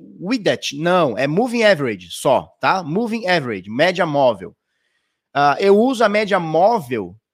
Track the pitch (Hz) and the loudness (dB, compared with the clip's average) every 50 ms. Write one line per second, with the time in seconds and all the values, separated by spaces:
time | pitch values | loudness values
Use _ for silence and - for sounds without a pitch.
0 | - - - - 160 196 262 233 180 160 123 - - - 139 143 165 175 185 180 | -14 -20 -16 -12 -6 -4 -4 -2 0 -2 -2 -2 -4 -8 -8 -4 -2 0 2 2
1 | 160 131 104 110 135 143 156 196 254 247 233 233 220 208 190 143 139 120 104 90 | 2 0 0 -2 -2 -2 0 0 -2 0 0 2 2 2 2 2 0 -4 -6 -8
2 | 90 85 - - - 147 123 98 80 - _ _ - 139 175 190 170 143 165 214 | -10 -16 -12 -4 0 2 2 2 0 -4 _ _ -2 0 0 -2 -4 -4 -4 -4
3 | 240 214 226 226 208 180 180 160 131 120 107 95 90 101 113 131 165 185 185 190 | -4 -4 -6 -4 -2 0 0 0 -2 -4 -6 -8 -8 -6 -2 0 0 0 0 0
4 | 180 160 143 143 135 123 107 90 90 82 - _ _ _ _ _ _ _ _ _ | -2 -2 0 2 2 2 2 -2 -6 -16 -18 _ _ _ _ _ _ _ _ _
5 | _ _ _ _ _ _ - 139 143 143 135 - 196 196 196 208 233 269 262 214 | _ _ _ _ _ _ -2 2 2 2 2 2 4 4 4 4 4 2 2 2
6 | 233 202 208 214 220 185 202 180 165 160 156 160 185 220 240 214 139 120 127 107 | 0 2 2 0 0 0 0 -2 0 0 2 2 4 4 2 0 -2 -4 -6 -6
7 | 95 87 98 - _ _ | -6 -8 -12 -20 _ _